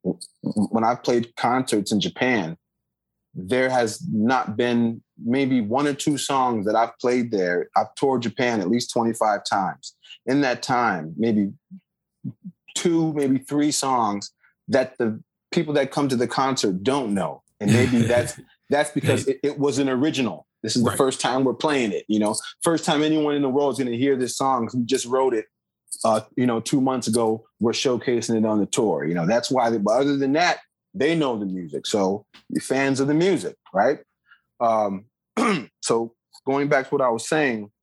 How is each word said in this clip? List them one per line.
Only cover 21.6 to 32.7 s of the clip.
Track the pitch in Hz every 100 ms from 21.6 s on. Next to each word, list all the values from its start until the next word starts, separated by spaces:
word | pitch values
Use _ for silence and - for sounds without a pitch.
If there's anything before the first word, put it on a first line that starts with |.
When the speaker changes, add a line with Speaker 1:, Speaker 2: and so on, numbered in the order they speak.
| 160 143 113
Speaker 1:
it, | 87 -
you | 104
know, | 107 110 - -
first | 170 165 -
time | 147
anyone | 156 156 147 147
in |
the | 139
world | 131 143
is | 123
gonna | 123 117
hear | 139 131
this | 123 -
song. | 135 127 113
We | 127 117
just | 131 117
wrote | 131 131
it, | 113 - _ _ _ _ - 113
uh, | 107 - -
you | 123
know, | 113
two | 113 143
months | 131 131 117
ago. | 117 113 110 _ _
We're | 113
showcasing | 110 139 120 - 120 107 113
it | 110
on | 107
the | 92
tour. | - 110 78 76
You | 87
know, | 82
that's | 117 -
why. | 131 117
They, | 113
but | 101 117
other | 143 139
than | 135
that, | 151 175 147 _ _ _
they | - 143 165
know | 139 110
the | 101
music. | 92 82 71 -
So | 107 95 101 _ - _
you're | -
fans | -